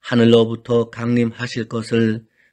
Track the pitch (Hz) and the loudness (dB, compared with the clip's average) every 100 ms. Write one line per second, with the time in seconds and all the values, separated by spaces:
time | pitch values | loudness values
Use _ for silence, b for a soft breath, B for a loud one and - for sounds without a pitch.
0 | - 123 117 117 113 113 - 120 113 - | -4 2 6 6 4 -4 -4 -2 -2 -6
1 | 117 120 117 113 123 123 110 117 110 117 | -4 -2 -2 -4 -10 -8 -8 -8 -4 0
2 | 110 110 b b b | 0 -2 b b b